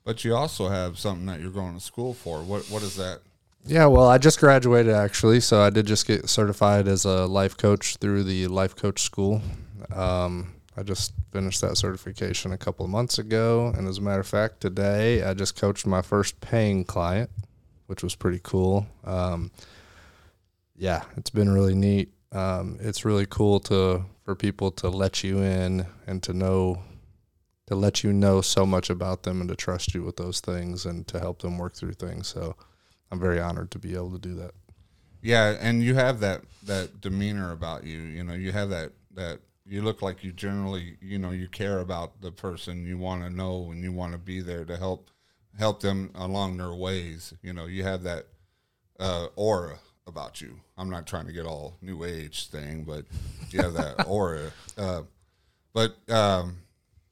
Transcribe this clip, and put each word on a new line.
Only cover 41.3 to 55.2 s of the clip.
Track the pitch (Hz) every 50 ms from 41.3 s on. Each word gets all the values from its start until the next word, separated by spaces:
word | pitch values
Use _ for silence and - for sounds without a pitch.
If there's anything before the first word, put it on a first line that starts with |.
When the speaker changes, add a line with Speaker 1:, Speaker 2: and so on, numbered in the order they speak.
| 90 90 92 92
Speaker 1:
care | - - 104 101 98 92
about | 90 90 90 85 85 82 - 104
the | 95 90
person. | 90 - - 95 85 80 - - 90 87 87 87
You | 90 90
wanna | 92 92 92 90 87 90
know | 90 92 95 92 92 90 90 85
and | 85 85 90
you | 92
wanna | 90 90 90 87 85 87
be | 87 92 92 92
there | 90 87 87 85 82
to | 82 85 85
help, | 92 92 92 90 - _ _ _ _ _ _ _ _ _ _ 101
help | 110 110 101 -
them | - 98 98 95 95 92 -
along | 92 90 92 95 101 98 95 92 90
their | 90 90 87
ways. | 90 92 92 95 90 85 85 80 85 - - - 85 -
You | 92 90
know, | 87 82 80
you | 92 95 92
have | 95 95 90
that, | 90 87 87 80 - - _ _ _ _ _ _ _ _ _ _ _ _ _ -
uh, | 92 95 90 85 87 - -
aura | - 104 107 107 92 87 78 71 76 - _ _ _ _ 90
about | 82 78 71 57 - -
you. | - 58 64 85 - _ _
I'm | 92 92 95
not | 90 87 80
trying | - - 85 82 87
to | 82
get | 85 82
all | 82 80 71 76 76 87 - 90
new | 92 92 78 82
age | 87 85 80 76 76 - - - -
thing, | - 76 73 73 80 80 78
but | 78 76 76 73 - - - - - - - - -
you | - -
have | - 87 82
that | - - - - - - -
<laughs> |
aura. | 98 104 98 87 82 76 73 80 - - - - -
Uh, | - 101 92 90 85 78 - _ _